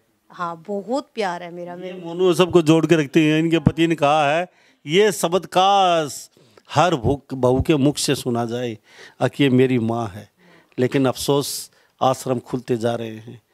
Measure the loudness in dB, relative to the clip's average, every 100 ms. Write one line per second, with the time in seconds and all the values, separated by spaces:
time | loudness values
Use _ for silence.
0 | _ _ _ -10 -10 -10 -8 -8 -4 -6
1 | -6 -6 -6 -6 -10 -14 -14 -12 -12 -12
2 | -8 0 2 4 4 4 4 4 4 2
3 | 2 2 2 2 2 2 2 2 2 2
4 | 2 2 2 0 -4 _ _ _ -2 2
5 | 2 2 0 -2 0 2 4 4 4 2
6 | -2 -8 -18 _ _ _ -4 0 2 2
7 | -2 -4 -6 -2 2 2 2 2 2 0
8 | -2 -4 -2 -4 -4 -6 -8 -10 _ -20
9 | -20 -4 -4 0 2 4 4 2 -2 -4
10 | -8 -12 -20 _ _ _ _ -4 -2 0
11 | 0 -2 -2 -2 -2 -8 -14 _ _ -4
12 | -2 -2 -4 -6 -6 -8 -4 -4 -4 -4
13 | -8 -14 -18 -20 _